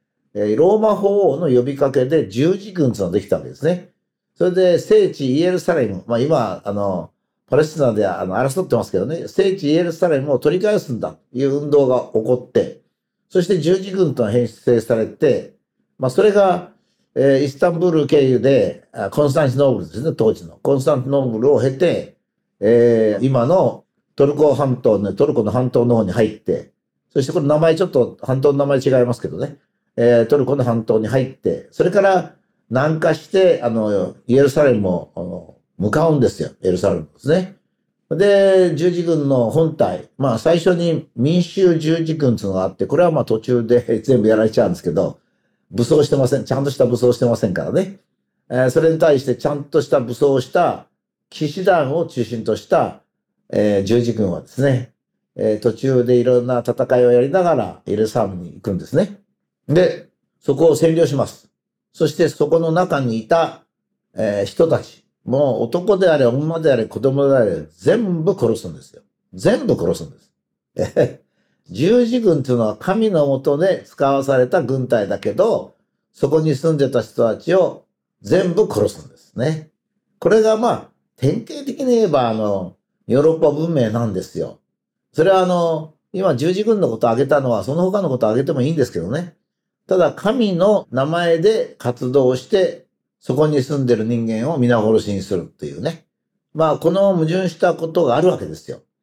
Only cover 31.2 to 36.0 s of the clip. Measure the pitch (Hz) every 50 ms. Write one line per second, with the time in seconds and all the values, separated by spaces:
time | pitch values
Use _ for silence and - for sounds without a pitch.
31.2 | 127 - - - - 95 85 - - - _ - - 180 180 208 190 196 190 180
32.2 | 160 - - _ _ _ _ _ _ - 113 127 139 156 160 156 160 170 156 156
33.2 | - - - 190 190 180 165 - - 120 113 113 107 107 104 98 90 - - -
34.2 | _ - 117 135 139 139 131 160 151 139 120 107 101 92 90 85 - - - -
35.2 | 87 90 90 90 85 - - _ _ _ _ - 92 104 104 151